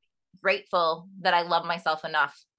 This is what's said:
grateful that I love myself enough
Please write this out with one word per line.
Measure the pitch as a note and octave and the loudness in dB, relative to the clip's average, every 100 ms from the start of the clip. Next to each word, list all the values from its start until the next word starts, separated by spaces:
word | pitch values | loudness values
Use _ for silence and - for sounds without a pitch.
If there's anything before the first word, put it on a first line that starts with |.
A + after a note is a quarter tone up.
| _ _ _ _ | _ _ _ _
grateful | F#3+ G3 - F3+ E3 D#3+ F3+ - | -2 -2 0 0 2 0 -8 -4
that | F3+ F3 | 0 2
I | |
love | E3+ E3+ E3+ | 2 0 0
myself | F3 E3 D#3 | -4 -2 -4
enough | D#3+ D#3 C#3+ - _ | -2 -2 -2 -4 _